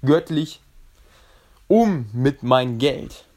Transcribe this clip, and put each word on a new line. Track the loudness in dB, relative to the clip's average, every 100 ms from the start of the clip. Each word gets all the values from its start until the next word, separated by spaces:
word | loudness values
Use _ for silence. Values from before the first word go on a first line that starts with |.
göttlich | 2 2 0 -6 -6 -12 _ -20 -20 _ _ _ _ _ _ _ _
um | 2 2 0 -6
mit | -2 -2 -2
meinem | 0 0 0 -2
Geld? | -2 -2 -12 -18 _